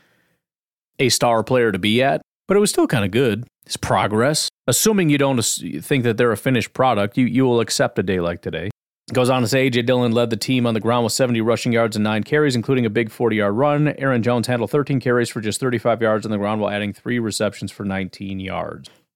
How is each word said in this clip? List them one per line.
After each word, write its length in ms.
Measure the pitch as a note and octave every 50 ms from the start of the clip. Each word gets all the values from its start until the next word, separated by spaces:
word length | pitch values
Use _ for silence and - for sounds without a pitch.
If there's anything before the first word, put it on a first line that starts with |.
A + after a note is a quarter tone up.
| _ _ _ _ _ _ _ _ _ _ _ _ _ _ _ _ _ _ _ -
a 120 | C#3 A#2+
star 340 | - - C3+ A#2+ A#2 A2+ G#2
player 260 | - B2+ B2 A#2 A2+
to 80 | F#2+ F#2
be 240 | F#2+ G#2 A2 A#2+
at, 200 | C3 C#3 D#2+ - - _ _ _ _ -
but 80 | G3
it 40 | G3+
was 100 | G#3 G3+
still 180 | - F4+ E4 -
kinda 200 | - A#2 G2+ F2+
good. 360 | F#2+ B2 C#3 A#2 G2+ A2+ A#2+ - _ _ _
It's 100 | - -
progress. 720 | - - - A#2+ F#2+ A2 G2 G#2+ A2 A#2+ C#3+ D#3 - - - - _ _
Assuming 440 | B2+ - - - A3 G#3+ G3 F3 D3+
you 80 | D3 C3+
don't 200 | C#3 C#3 C3+ A#2+
ass-, 240 | A2 - - - - F2 - -
think 220 | - - D3 C3 A#2
that 120 | A#2+ G#2+
they're 160 | A2+ B2 A#2
a 40 | G#2+
finished 360 | - - C3+ B2+ A#2 G2 -
product, 440 | - - C3 B2+ A#2 G2+ G2+ G#2 -
you, 100 | C3+ B2+
you 180 | A2+ - C3 C3
will 160 | B2 A#2+ A#2
accept 380 | A2 - - - C3+ - - -
a 20 |
day 160 | F#2+ F#2+ F#2+ F2+
like 240 | E2+ F2 F2 -
today. 240 | - F2+ E2+ D#2+ F2 G2+ - _ _ _ _ _ _ -
It 60 | A#2+
goes 160 | B2+ B2 B2
on 120 | C3 B2+
to 60 | A#2+ G#2+
say, 180 | C3+ C3 C3
"A 40 | C3+
J 120 | A#2 B2
Dillon 300 | A#2+ B2 B2+ B2 B2 A#2
led 180 | A2+ A#2+ A#2+ A2+
the 60 | A2+
team 300 | G#2+ - - C3 B2+ A#2+
on 80 | A#2 A2+
the 60 | A2
ground 240 | G2 A2+ A#2+ A#2+ A#2
with 80 | G#2+
seventy 280 | - - C3+ A#2+ A#2+ A2+
rushing 320 | A2 A#2 A#2 G#2+ - B2+
yards 240 | A#2 A#2 A#2 A2 G#2
and 60 | G#2+
nine 220 | G#2 G#2+ A2 G#2+ G2+
carries, 320 | - D3 D3+ D3+ C#3+ B2
including 280 | A#2+ G#2+ - C3+ B2+ A#2+
a 60 | A2
big 200 | G#2 B2 A#2 G#2+
forty-yard 440 | - - B2 A2+ A2 G#2+ G2+ G2+ G2+
run. 400 | A#2 C#3+ D3 D3 D3 D3+ C#3+ -
Aaron 260 | - C#3 C#3 B2+ A#2
Jones 260 | G2+ B2 B2 A#2+ G#2+ -
handled 220 | B2 A#2 A2 -
thirteen 300 | - D3 C3+ - C#3+ C3
carries 300 | - B2+ B2 A#2+ A#2 -
for 100 | - A#2
just 200 | G#2+ G#2+ F#2+ -
thirty-five 420 | C3+ B2+ B2 A2 - A#2+ A2+ A2
yards 240 | A#2 G#2+ A2 G#2+ G#2+
on 60 | G#2+
the 40 | G#2+
ground 240 | G2+ G2+ G#2 A2 G#2+
while 100 | G#2 G2
adding 220 | G2+ G#2 G#2 G2+
three 260 | G2 - - B2 B2 A#2+
receptions 520 | A2+ G#2+ G2 - G#2+ G2+ - - G#2+ G2
for 140 | - - G#2
nineteen 560 | G2 F#2+ F#2+ F#2+ F#2 - - G2+ G2 G2 F#2+
yards." 500 | F#2+ F#2 F2 F2 E2 E2 - - - - _ _ _ _ _